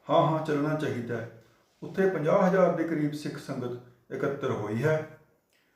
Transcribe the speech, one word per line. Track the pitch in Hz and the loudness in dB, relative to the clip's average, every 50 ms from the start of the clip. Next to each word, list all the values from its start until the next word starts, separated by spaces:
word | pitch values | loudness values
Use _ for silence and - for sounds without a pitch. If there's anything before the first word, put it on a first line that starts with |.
| _ - | _ 2
"ਹਾਂ, | 147 165 160 151 | 4 4 4 4
ਹਾਂ, | 156 156 - | 2 0 0
ਚੱਲਣਾ | 151 147 143 147 156 156 | 0 0 0 0 0 0
ਚਾਹੀਦਾ | 151 147 127 117 120 113 113 120 113 | -2 -2 -2 -4 -4 -6 -6 -6 -6
ਹੈ। | 113 - - - - _ _ _ _ _ _ _ - | -8 -10 -14 -18 -20 _ _ _ _ _ _ _ -14
ਉੱਥੇ | - - 190 190 185 | -8 -2 0 2 2
ਪੰਜਾਹ | 170 156 147 160 180 196 190 180 | 2 2 2 2 4 4 4 4
ਹਜ਼ਾਰ | 185 190 180 170 170 | 4 6 4 4 4
ਦੇ | 160 165 | 2 -2
ਕਰੀਬ | 165 165 151 147 147 | -2 -2 0 0 -2
ਸਿੱਖ | 143 - - 147 - - | -2 -4 -8 -8 -10 -10
ਸੰਗਤ | - - 135 123 123 120 123 - - - - _ _ - 135 | -10 -10 -8 -6 -6 -6 -8 -10 -14 -18 -20 _ _ -12 -8
ਇਕੱਤਰ | - - 143 139 - 135 127 | -4 -2 -2 -2 -2 -2 -2
ਹੋਈ | 110 101 104 104 107 113 135 | -2 -2 -4 -4 -2 0 2
ਹੈ।" | 156 156 156 - - - - _ _ _ _ _ _ _ _ _ _ _ | 2 2 0 -2 -6 -14 -20 _ _ _ _ _ _ _ _ _ _ _